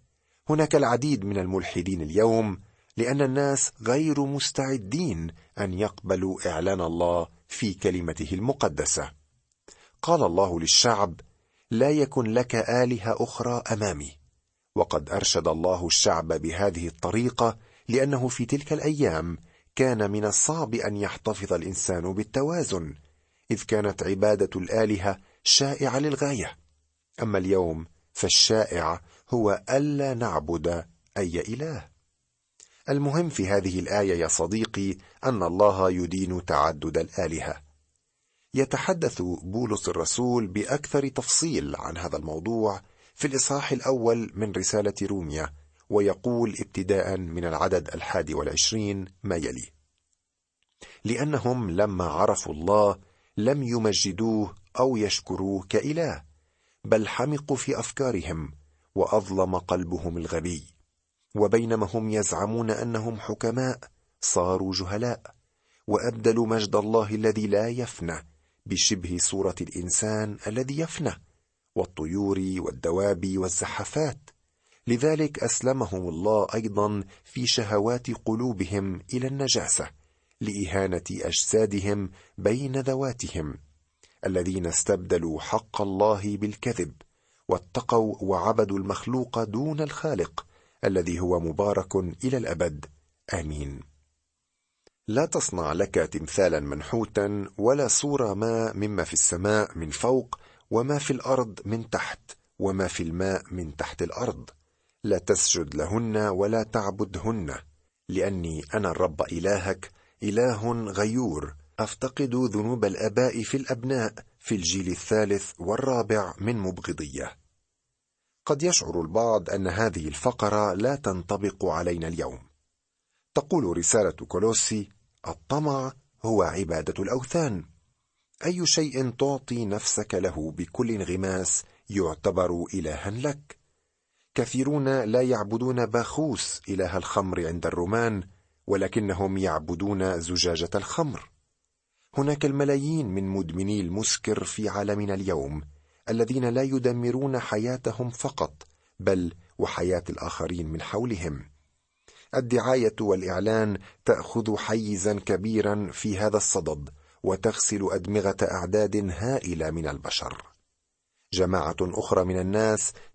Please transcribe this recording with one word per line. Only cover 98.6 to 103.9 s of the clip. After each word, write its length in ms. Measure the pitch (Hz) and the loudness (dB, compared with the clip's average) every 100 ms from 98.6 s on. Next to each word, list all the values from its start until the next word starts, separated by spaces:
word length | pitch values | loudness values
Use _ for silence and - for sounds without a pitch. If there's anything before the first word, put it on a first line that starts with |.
| 110 | -2
مما 320 | 98 107 98 | -2 -2 -2
في 80 | 82 | -2
السماء 640 | 80 - 87 101 107 104 82 | 0 0 0 2 2 0 -4
من 120 | 78 | -8
فوق، 480 | - 117 131 120 - - - - | -2 2 2 0 -10 -14 -20 -2
وما 280 | 110 131 147 | 0 2 0
في 120 | 143 | -2
الأرض 500 | 127 127 131 113 90 | -2 0 0 0 -6
من 260 | 98 113 110 | -6 -6 -2
تحت، 300 | 101 - - - - _ - | -4 -4 -10 -16 -20 _ -4
وما 300 | 98 95 90 | -2 0 -2
في 140 | - | -2
الماء 400 | 82 85 95 95 - | -4 -2 0 -2 -4
من 260 | 90 78 71 | -8 -6 -6
تحت 260 | - | -8